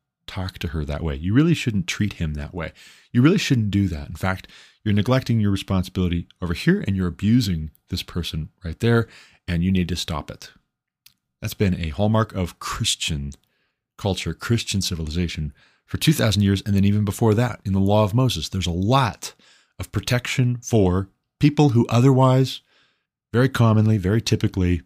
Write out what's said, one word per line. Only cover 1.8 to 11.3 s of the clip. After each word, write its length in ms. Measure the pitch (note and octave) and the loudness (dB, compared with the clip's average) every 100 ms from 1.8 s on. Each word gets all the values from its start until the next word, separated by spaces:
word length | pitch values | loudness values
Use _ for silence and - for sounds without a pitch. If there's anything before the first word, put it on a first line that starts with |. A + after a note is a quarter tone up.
| - | -4
treat 260 | - G#2 | -4 -4
him 220 | - D#2+ D2 | -2 -6 -6
that 180 | C#2+ | -8
way. 180 | F2 D#2 - - - _ | -8 -10 -12 -20 -20 _
You 100 | A#2+ | 4
really 160 | C#3+ G3+ | 4 4
shouldn't 320 | - B2+ G#2 | 2 0 2
do 200 | G2 F#2+ | 2 0
that. 180 | D#2 C#2+ | -2 -10
In 80 | C#2 | -6
fact, 320 | F#2+ F#2 - - - _ | -4 -4 -10 -20 -20 _
you're 120 | G#2+ | 0
neglecting 480 | G2+ G2+ C3 B2+ A2+ | 0 2 0 2 0
your 100 | G2+ | 2
responsibility 800 | G2 - F#2+ F2 G2 F2+ F2 - _ | 0 0 -2 -2 -2 -2 -2 -6 _
over 120 | F2 | -6
here 320 | E2+ E3 G3+ G#2 | -2 0 0 0
and 80 | F#2+ | -2
you're 120 | F2+ | -2
abusing 640 | - G2+ A#2+ G#2 D#2+ D2+ - _ | -2 2 2 2 -4 -6 -14 _
this 120 | F2+ | -10
person 460 | - F2+ D#2+ D#2+ D2+ _ | -8 -10 -8 -8 -10 _
right 160 | E2 D#2+ | -12 -4
there, 300 | A#2 A#2 A2 - - _ - | 0 0 0 -10 -20 _ -4
and 160 | E2+ | -2
you 120 | F2+ | 2
need 160 | F#2+ E2+ | 0 0
to 80 | F2 | -4
stop 340 | - D2+ - | -6 -8 -8
it." 200 | - - _ _ _ _ _ _ _ _ | -16 -20 _ _ _ _ _ _ _ _